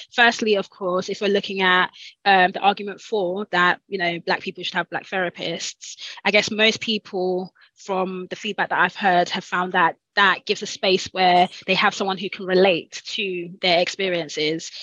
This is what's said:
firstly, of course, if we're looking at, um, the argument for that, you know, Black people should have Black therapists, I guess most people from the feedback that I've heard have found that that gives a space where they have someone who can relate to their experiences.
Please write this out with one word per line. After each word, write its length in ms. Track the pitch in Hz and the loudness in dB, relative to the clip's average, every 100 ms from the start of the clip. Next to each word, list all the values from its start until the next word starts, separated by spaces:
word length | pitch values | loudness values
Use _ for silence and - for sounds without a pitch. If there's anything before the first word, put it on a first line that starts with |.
| - | -6
firstly, 440 | - 233 233 220 196 | 4 4 4 0 0
of 140 | - | -2
course, 400 | - 185 185 196 | -6 -2 -2 -4
if 100 | 190 | -2
we're 80 | 202 | 0
looking 320 | 202 - 196 | 0 0 0
at, 300 | 185 180 180 - - _ | 4 4 2 -4 -20 _
um, 280 | 202 190 180 | 4 6 6
the 80 | - | 4
argument 420 | 196 196 202 185 | 0 0 -6 -12
for 440 | - 214 175 190 208 | -6 -2 -2 -4 -2
that, 280 | 180 180 - - | 2 2 0 -4
you 100 | 190 | -4
know, 200 | 175 170 | -2 -2
Black 200 | 185 175 | -2 -4
people 240 | 185 180 | -4 -10
should 80 | 170 | -6
have 160 | 180 170 | -6 -6
Black 160 | 165 - | -8 -6
therapists, 880 | 190 175 - - 170 - - - - - - | -4 -4 -4 -8 -6 -10 -12 -16 -16 -16 -8
I 60 | 202 | 0
guess 200 | 208 - | 2 2
most 300 | 214 220 226 | 2 2 0
people 720 | 233 214 - 190 185 180 185 _ _ | -4 -6 -4 -4 -2 -2 -6 _ _
from 520 | _ - 185 185 185 180 | _ -6 -4 -4 -6 -10
the 60 | 180 | -10
feedback 340 | 214 196 170 | -8 -6 -2
that 80 | 156 | 0
I've 160 | 175 - | 0 0
heard 320 | 202 175 175 | 2 4 2
have 140 | 202 | -2
found 280 | - 180 185 | -6 -4 0
that 220 | 185 165 - _ | 2 2 0 _
that 300 | 202 196 175 | 2 2 2
gives 180 | - 196 | -2 -6
a 40 | 202 | -6
space 400 | - 196 185 - | -4 0 0 0
where 360 | 185 180 180 180 - - | 2 4 6 4 0 -2
they 80 | |
have 200 | 190 202 | 2 2
someone 240 | - 196 185 | 0 -4 -4
who 100 | 196 | -6
can 160 | - | -8
relate 580 | 185 185 196 165 - - - | 0 4 4 2 -4 -16 -12
to 420 | - 196 180 175 185 | -8 -6 -6 -8 -4
their 180 | 185 170 | 2 2
experiences. 920 | 175 - 190 170 147 151 151 160 - - | 2 -2 -2 -2 -4 -4 -2 -4 -8 -16